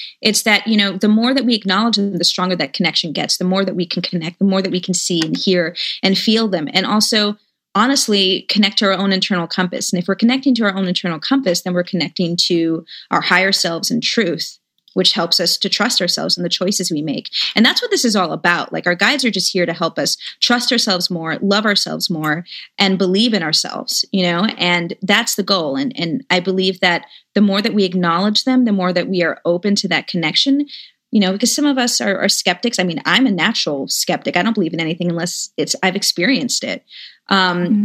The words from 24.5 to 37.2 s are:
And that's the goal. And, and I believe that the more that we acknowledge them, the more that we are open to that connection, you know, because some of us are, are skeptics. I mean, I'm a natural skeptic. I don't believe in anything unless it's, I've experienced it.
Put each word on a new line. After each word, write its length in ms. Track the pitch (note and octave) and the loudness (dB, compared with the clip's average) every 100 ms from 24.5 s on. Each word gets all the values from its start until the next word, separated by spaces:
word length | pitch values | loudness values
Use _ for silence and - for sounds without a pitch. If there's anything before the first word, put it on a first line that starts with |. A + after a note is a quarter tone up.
| - | 0
And 380 | F3 F3 E3+ - | 0 0 -2 -4
that's 320 | F#3 G#3 A#3 | 0 2 2
the 80 | - | -4
goal. 320 | F#3 G3 D3+ | 0 0 0
And, 180 | C3+ C#3+ - | -2 -4 -4
and 260 | E3+ D3 - | -4 -4 0
I 80 | F3+ | 0
believe 400 | F3+ F#3 F#3 F3+ | 2 0 0 0
that 280 | F#3 E3+ - - _ | 0 0 -4 -18 _
the 60 | G3+ | 2
more 200 | G3+ G3 | 2 2
that 140 | A3 | 0
we 80 | G3+ | 2
acknowledge 600 | F#3+ F#3 F3 E3+ G#3 G#3+ | 0 2 0 2 0 0
them, 220 | - B3+ A#3+ | 2 2 2
the 60 | |
more 200 | G3+ F3+ | 2 2
that 160 | F3 E3 | 0 0
we 160 | F#3 | 0
are 160 | E3 - | 0 0
open 300 | E3 F3 G#3 G3+ | 0 0 0 0
to 120 | F#3 | 0
that 180 | D#3 - | -2 -2
connection, 600 | F3+ D#3 - C#4 C#4 C#4+ - - _ _ | -2 0 2 2 2 0 -8 -20 _ _
you 80 | G#3+ | 2
know, 140 | F#3 | 2
because 200 | G3 A#3+ | 2 0
some 140 | - D4 | 2 2
of 100 | C4 | 2
us 240 | B3 - | 0 0
are, 160 | - F#3+ | -2 0
are 80 | G3+ | 0
skeptics. 500 | - F#3+ F3+ A#3+ G#3+ | 0 0 0 0 0
I 60 | |
mean, 180 | F3+ D#3+ | -2 -2
I'm 220 | - G3 C4 | 0 4 4
a 60 | |
natural 560 | F3+ F3+ A3+ - C#3 C3+ | 2 0 0 -2 -2 -4
skeptic. 480 | - - D#3+ - F3 | -4 -2 -2 -2 0
I 80 | |
don't 100 | G#3 | 0
believe 200 | A3 D#3+ | 0 -2
in 60 | E3 | -2
anything 300 | D#3+ E3+ F3 | -4 -2 -2
unless 400 | E3+ F3 - - - | -2 -4 -6 -8 -4
it's, 180 | - - | -4 -2
I've 140 | F#3+ F#3+ | -2 0
experienced 680 | - - F#3 C4+ D3+ - | -2 -2 0 0 -2 -4
it. 220 | - F2 - - - - | -4 -8 -12 -20 -20 -18